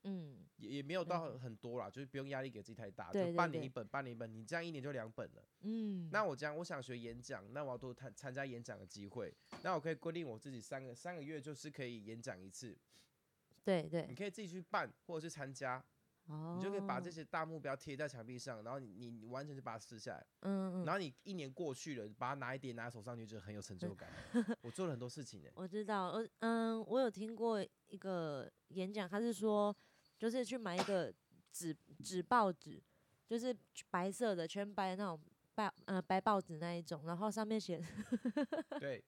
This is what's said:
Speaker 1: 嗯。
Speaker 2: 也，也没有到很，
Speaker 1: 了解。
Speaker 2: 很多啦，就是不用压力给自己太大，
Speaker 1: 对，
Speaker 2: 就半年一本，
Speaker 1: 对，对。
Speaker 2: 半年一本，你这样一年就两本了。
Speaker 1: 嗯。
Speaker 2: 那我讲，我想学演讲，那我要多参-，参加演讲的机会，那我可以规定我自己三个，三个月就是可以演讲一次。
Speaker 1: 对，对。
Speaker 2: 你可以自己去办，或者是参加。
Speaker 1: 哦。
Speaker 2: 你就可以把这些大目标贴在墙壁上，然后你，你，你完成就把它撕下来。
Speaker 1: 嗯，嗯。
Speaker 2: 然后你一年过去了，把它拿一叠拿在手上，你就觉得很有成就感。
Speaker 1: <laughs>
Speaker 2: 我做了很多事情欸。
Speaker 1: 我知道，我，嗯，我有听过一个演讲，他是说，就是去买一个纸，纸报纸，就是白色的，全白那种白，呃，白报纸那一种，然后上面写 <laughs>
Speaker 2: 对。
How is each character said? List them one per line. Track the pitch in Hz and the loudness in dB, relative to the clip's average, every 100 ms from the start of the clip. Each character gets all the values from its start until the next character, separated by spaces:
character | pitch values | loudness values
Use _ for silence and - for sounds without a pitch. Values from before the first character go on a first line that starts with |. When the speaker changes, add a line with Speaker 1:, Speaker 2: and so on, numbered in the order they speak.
| 196 | -4
Speaker 1:
嗯。 | 190 151 120 - | -4 -6 -12 -20
Speaker 2:
也， | - 107 139 | -12 -6 -4
也 | |
没 | 139 | 0
有 | 180 | 0
到 | 165 175 | 2 2
很， | 160 | 0
Speaker 1:
了 | 123 | -4
解。 | |
Speaker 2:
很 | 127 110 | -6 -6
多 | 120 120 | -4 -2
啦， | 101 | -4
就 | 127 | -6
是 | |
不 | 135 139 | -6 -4
用 | 139 | -2
压 | 135 | -2
力 | 135 | -2
给 | 110 | -6
自 | 98 | -10
己 | |
太 | 113 104 | -8 -8
大， | - 87 | -8 0
Speaker 1:
对， | 196 175 | 2 4
Speaker 2:
就 | 170 | 6
半 | 170 | 4
年 | 127 | 4
一 | 131 | -2
本， | 131 | -4
Speaker 1:
对， | 110 | -2
对。 | |
Speaker 2:
半 | 143 | -2
年 | 135 | -2
一 | 117 | -4
本， | 113 | -6
你 | 110 | -6
这 | 110 | -2
样 | 170 | -2
一 | 170 | -2
年 | 151 | -2
就 | 135 | -2
两 | 131 110 | -2 -4
本 | 110 107 | -6 -6
了。 | - - _ | -8 -20 _
Speaker 1:
嗯。 | 202 226 214 190 165 | -2 0 0 0 2
Speaker 2:
那 | 196 | 4
我 | 202 | 4
讲， | 135 151 151 | 2 0 -2
我 | |
想 | 175 151 | -2 -4
学 | 127 120 | -4 -4
演 | 117 117 | -4 -8
讲， | 120 117 98 | -6 -8 -6
那 | 135 | -4
我 | 143 | -2
要 | 123 | -4
多 | 131 | -6
参-， | 120 131 | -8 -10
参 | 104 139 | -8 -6
加 | 127 | -4
演 | 139 120 | -4 -4
讲 | 120 101 | -6 -10
的 | |
机 | 95 101 101 | -10 -10 -6
会， | 123 95 - - - | -4 -6 -8 -16 -6
那 | 180 | 0
我 | 170 | 2
可 | 156 | 2
以 | |
规 | 156 165 | -2 -2
定 | 165 151 | -2 -4
我 | 110 | -6
自 | 139 | -6
己 | 127 | -8
三 | 104 135 | -6 -6
个， | 131 | -6
三 | 120 175 | -8 -8
个 | 175 | -6
月 | 143 156 | -6 -6
就 | 139 | -6
是 | 139 151 | -8 -8
可 | 143 | -6
以 | 123 120 | -4 -4
演 | 104 117 | -6 -6
讲 | 123 92 | -6 -8
一 | 95 | -10
次。 | - 120 - _ - _ _ _ _ _ _ | -10 -10 -12 _ -20 _ _ _ _ _ _
Speaker 1:
对， | - 180 | 4 4
对。 | 156 165 - | 4 0 0
Speaker 2:
你 | |
可 | 123 | -4
以 | 202 | -6
自 | 202 | -4
己 | 196 | -8
去 | 180 | -8
办， | 165 202 131 - | 0 2 2 -4
或 | - 165 | -6 -4
者 | |
是 | 165 | -4
参 | 156 135 | -6 -8
加。 | 131 131 127 - _ _ _ 165 | -2 -2 -2 -6 _ _ _ -10
Speaker 1:
哦。 | 156 160 175 | -6 -4 -2
Speaker 2:
你 | |
就 | 190 | 0
可 | 202 | 0
以 | |
把 | 196 127 | 0 -2
这 | 175 | -2
些 | 160 | -8
大 | 147 165 | -2 0
目 | 160 160 | 0 -2
标 | 139 | -2
贴 | 135 - | -2 -4
在 | 139 151 | -2 -2
墙 | 131 | -4
壁 | 113 123 | -8 -8
上， | 135 113 | -6 -6
然 | 110 | -6
后 | 139 | -6
你， | 120 | -6
你， | 95 120 | -10 -10
你 | 117 | -10
完 | 110 127 | -6 -6
成 | 147 | -6
就 | 135 | -6
把 | 120 | -6
它 | 110 | -6
撕 | - 110 | -8 -8
下 | 120 | -6
来。 | 80 - _ | -8 -10 _
Speaker 1:
嗯， | 196 196 190 180 | 0 2 2 0
嗯。 | |
Speaker 2:
然 | 165 | 2
后 | 190 | 2
你 | 160 - | 0 -4
一 | 190 | -6
年 | 185 139 | -4 -4
过 | 131 165 | -2 -2
去 | 127 160 | -2 -4
了， | 127 107 107 | -4 -4 -2
把 | 127 | -2
它 | |
拿 | 139 123 | 0 0
一 | 135 | -2
叠 | 131 | -2
拿 | 117 | -4
在 | 117 | -4
手 | 117 | -6
上， | 104 120 | -6 -6
你 | |
就 | |
觉 | 110 | -6
得 | 107 | -8
很 | 95 | -6
有 | 104 | -6
成 | - 92 | -6 -4
就 | 175 | -4
感。 | - - - - | -4 -10 -10 0
Speaker 1:
<laughs> | 240 202 233 | 2 2 -2
Speaker 2:
我 | 120 | -4
做 | 147 | -2
了 | 185 | 0
很 | 127 | 0
多 | 123 | -4
事 | 151 | -6
情 | 127 101 | -8 -10
欸。 | 69 | -14
Speaker 1:
我 | - 185 | -8 -4
知 | 202 | -2
道， | 202 202 180 | 2 2 2
我， | 196 226 _ | 0 -2 _
嗯， | 226 226 226 226 - | 4 4 4 2 4
我 | 247 | 6
有 | 254 | 6
听 | 190 220 | 4 -4
过 | 226 233 214 175 _ _ | 2 4 4 2 _ _
一 | 190 | -6
个 | 190 180 160 139 120 _ _ | 0 2 2 -2 -4 _ _
演 | 180 190 | -2 0
讲， | 208 180 | 0 2
他 | 208 | 4
是 | 233 | 4
说， | 190 220 208 208 202 - - _ _ | 4 6 8 6 4 -10 -20 _ _
就 | 226 | 2
是 | 254 | 2
去 | 214 247 | 0 0
买 | 208 | 2
一 | 180 | 2
个 | 202 190 135 - _ - _ | 4 4 2 -4 _ -20 _
纸， | - 170 151 _ 143 | -4 -2 -4 _ -10
纸 | - 185 | -2 0
报 | 165 247 202 | 6 8 8
纸， | 170 151 - _ _ _ _ | 4 -6 -14 _ _ _ _
就 | _ 226 | _ 2
是 | 254 226 _ - - | 2 0 _ -14 0
白 | 180 190 | 2 2
色 | 190 233 | 4 4
的， | 180 165 | 4 2
全 | 202 202 | 0 0
白 | 202 190 | 2 2
那 | 185 | 2
种 | 202 160 - _ _ | 0 -2 -8 _ _
白， | - 202 - | 0 0 0
呃， | - 190 | 2 2
白 | - 190 | 6 6
报 | 220 202 | 8 6
纸 | 180 156 | 4 -2
那 | 170 | 0
一 | 170 | 0
种， | 165 151 | -2 -4
然 | 160 175 | -2 0
后 | 214 | 2
上 | 208 | 2
面 | 214 220 | 2 2
写 | - 165 | 2 -2
<laughs> | 165 208 - 240 247 294 269 320 - 285 | -2 -6 0 2 2 2 2 0 -2 -2
Speaker 2:
对。 | 156 120 | -2 -2